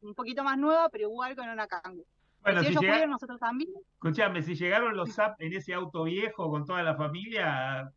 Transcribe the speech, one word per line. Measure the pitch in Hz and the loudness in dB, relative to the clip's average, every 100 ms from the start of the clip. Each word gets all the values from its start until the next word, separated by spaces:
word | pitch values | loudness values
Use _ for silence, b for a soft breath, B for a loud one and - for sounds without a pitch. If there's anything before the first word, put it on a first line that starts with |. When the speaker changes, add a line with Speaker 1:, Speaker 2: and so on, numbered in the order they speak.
Speaker 1:
un | 208 208 | -14 -10
poquito | 240 254 | -6 -2
más | 277 269 | 0 2
nueva, | 294 320 330 | 4 6 4
pero | 220 | 2
igual | 214 233 254 262 | -4 -2 -6 -6
con | 233 | -8
una | 220 208 | -6 -6
Kangoo? | 175 185 180 - _ _ _ | -6 -10 -16 -18 _ _ _
Speaker 2:
Bueno, | 202 185 | 2 4
Speaker 1:
Si | 285 | 4
Speaker 2:
si | |
Speaker 1:
ellos | 302 | 6
Speaker 2:
llega- | - | 6
Speaker 1:
pudieron, | 320 311 | 6 4
nosotros | 254 254 247 | 0 -6 -4
también. | 233 247 339 392 - _ | -2 -2 -4 -8 -18 _
Speaker 2:
Escuchame, | 160 156 202 175 | -2 2 2 2
si | 151 | -2
llegaron | 165 175 208 240 202 | -2 2 2 2 0
los | 170 | -2
Zap | - 208 - | 2 0 0
en | 160 | -6
ese | 185 - | -6 -6
auto | 180 175 170 | -6 -4 -2
viejo | 160 180 220 214 165 | -2 -2 -4 -4 -4
con | 151 | -2
toda | 143 180 | -2 -2
la | 165 147 | 0 0
familia, | 151 160 214 220 170 135 131 135 135 | -2 -4 -6 -2 -2 0 -2 -4 -8